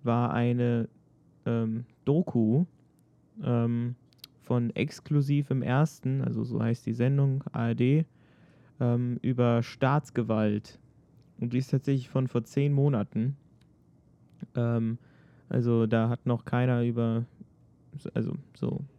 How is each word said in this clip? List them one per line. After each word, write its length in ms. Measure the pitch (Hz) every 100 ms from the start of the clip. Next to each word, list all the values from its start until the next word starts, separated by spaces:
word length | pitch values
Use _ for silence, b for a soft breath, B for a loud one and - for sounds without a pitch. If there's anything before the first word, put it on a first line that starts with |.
war 280 | 123 117 123
eine, 560 | 110 120 123 120 120 113 _ _ _ _ _ -
ähm, 380 | 117 113 110 120 _
Doku, 640 | - 147 185 120 110 127 180 _ _ _ _ _ _ 220
ähm, 540 | 147 120 117 117 120 120 _ _ - _
von 300 | - 123 120
Exklusiv 800 | - 139 - - 147 139 143 143
im 120 | 135
Ersten, 600 | 120 127 156 - 131 135
also 220 | 123 117
so 180 | 117 113
heißt 240 | 113 117 -
die 60 |
Sendung, 500 | 117 123 139 139 135 -
A 200 | - 117
R 40 |
D, 300 | 117 123 151 160 b b b b b b _
ähm, 400 | 123 120 123 120
über 440 | 131 123 120 117
Staatsgewalt. 1120 | 113 - 131 147 - - 110 110 107 104 - - _ _ _ - _ -
Und 140 | 123
die 60 | 123
ist 120 | 131
tatsächlich 380 | 139 135 135 123
von 200 | 131 131
vor 160 | 127
zehn 280 | 110 - 143
Monaten. 640 | 139 143 127 104 - 120 139 _ _ _ _ _ _ _ _ _ _ -
Ähm, 420 | - 117 117 113 117 b b b b b
also 360 | - 120 117 113
da 220 | 113 113
hat 160 | 123
noch 220 | - 120 -
keiner 360 | 123 127 120
über, 440 | 120 117 117 113 117 - - _ _ _ - 143 -
also 180 | - 110 - -
so 260 | - 120 - 143